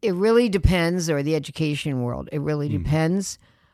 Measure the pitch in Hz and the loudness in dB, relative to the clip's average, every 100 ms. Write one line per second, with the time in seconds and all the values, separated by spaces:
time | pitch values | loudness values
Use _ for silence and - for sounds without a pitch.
0 | 226 180 214 226 240 190 156 180 170 180 | -2 0 4 4 4 4 4 4 2 0
1 | 165 143 143 156 139 147 156 147 156 131 | -2 -2 0 -2 -4 -4 -2 -2 -4 -4
2 | 120 131 - 151 151 151 147 101 87 156 | -4 -6 -8 -6 -4 -4 -2 -4 0 0
3 | 160 190 190 - _ _ _ | 0 -2 -4 -12 _ _ _